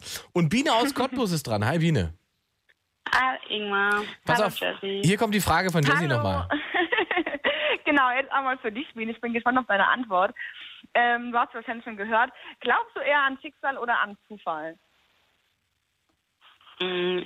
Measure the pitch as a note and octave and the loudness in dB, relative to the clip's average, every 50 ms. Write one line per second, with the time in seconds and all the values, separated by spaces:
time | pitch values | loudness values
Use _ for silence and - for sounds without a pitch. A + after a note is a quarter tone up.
0 | - - - - - - - F3+ E3+ D3+ E3 A#3+ C#4+ D#4 B3 A3+ A#3+ C4+ C#4 - | -6 -12 -12 -12 -10 -4 0 2 2 4 4 2 2 4 4 4 4 2 0 0
1 | B3+ C4+ - C4 B3 F#3+ F3 D#3 - B2 A2 G#2 G#2 A#2 D3+ F3 D#3+ E3+ D#3+ A#2 | -2 -2 0 0 0 0 0 -2 -2 -2 0 0 2 2 2 2 4 4 4 2
2 | F2 D#2+ E2 - _ _ _ _ _ _ _ _ _ _ _ _ _ _ _ _ | 2 0 -4 -10 _ _ _ _ _ _ _ _ _ _ _ _ _ _ _ _
3 | - - - B3 B3+ C4 C4 - - - - G#3+ G#3 G3+ G3+ G3 G3+ G3+ G#3 G#3 | -6 0 0 2 2 0 -2 -4 -8 -8 -8 -6 -4 -2 0 2 2 2 2 0
4 | G#3 G3 - - - - F3 F3+ G#3+ F#3+ - - F#3 F3+ F3+ - - G3 G3 G3 | -2 -6 -10 -10 -2 0 2 2 2 0 0 -2 -4 -4 -4 -4 -6 -6 -4 0
5 | G3+ D#3+ G3 G#3 A#3 A3 G#3 G#3 E3+ - D#3 E3 F#3 F#3 E3 E3+ D3 C#3+ F#3 F#3 | 2 2 2 2 2 2 0 0 2 2 2 2 2 2 2 2 4 4 4 4
6 | F3 D3 C3 A#2+ - G2 F#2+ F#2 F2 - - D4 - - - F#4+ F4 D#4+ - A4 | 4 2 0 0 0 0 0 -2 -2 -2 -4 -4 -4 -2 -2 -2 0 0 0 -2
7 | F4+ - F#4 F4+ E4 - - C#4+ - - D5 D5+ D5+ D5+ A#4+ F4 - E4 D4+ C#4+ | 0 0 0 -2 -2 -2 -4 -4 -2 -2 -2 0 -2 -2 -2 -2 0 2 2 4
8 | C4 B3 B3 B3+ C4+ C4 - C4+ C4+ C4 B3+ C4 - A#3+ G#3 A3+ D#4 - - A3+ | 4 2 2 0 -2 0 -2 -2 0 0 -4 -2 -4 -6 -6 -6 -8 -8 -8 -8
9 | A3+ A3+ A#3 - - A#3+ A#3 A#3 A3+ A#3+ B3 C4 B3 - G3+ G3 F#3+ - A#2+ A#3+ | -6 -6 -6 -6 -6 -4 -4 -2 0 2 2 2 2 2 2 4 4 4 2 2
10 | B3+ A3+ F#3+ F3+ F#3 G#3+ B3 - - - - - - - - - - - - A#3 | 0 0 2 2 2 2 0 -4 -12 -14 -14 -16 -18 -18 -20 -20 -10 -2 0 2
11 | A#3+ A#3+ A#3+ A#3+ A#3+ B3 A#3+ A#3+ B3 - - A#3+ A3+ - A#3+ A#3 - B3 A3 G3+ | 4 4 2 0 -2 -2 -2 -2 -2 -2 -4 -12 -10 -10 -10 -10 -10 -12 -8 -8
12 | G3+ G#3+ A#3 A3 A#3+ C4 - - - - - - - A#3+ A#3+ G#4+ A#4 A#4 - F#4+ | -4 0 0 0 0 0 -4 -12 -20 -20 -16 -6 0 0 2 2 0 -2 -6 -6
13 | D4 - C#4+ D4 C#4 C4+ C4+ C4 - D#4 - _ - C#4 C4+ A3+ A#3 A#3+ A#3 B2 | 0 2 2 4 2 2 0 -4 -12 -16 -14 _ -6 -6 -4 -4 -2 -2 0 0
14 | D#3+ G#3 G3+ - _ - A3 G3 - - E3 D#3 D3+ D#3+ E3 _ _ _ _ _ | 0 -2 -6 -14 _ -20 -18 -12 -8 -6 -6 -6 -6 -10 -12 _ _ _ _ _
15 | _ _ _ _ _ _ _ _ _ _ _ _ _ _ _ _ _ _ _ _ | _ _ _ _ _ _ _ _ _ _ _ _ _ _ _ _ _ _ _ _
16 | _ _ _ _ _ _ _ _ _ - _ _ - - - - F3+ F#3 F#3 F3+ | _ _ _ _ _ _ _ _ _ -20 _ _ -20 -18 -10 -6 -6 -4 -2 -2
17 | F3+ F3+ F3+ F3+ - | -2 -2 -2 -2 -2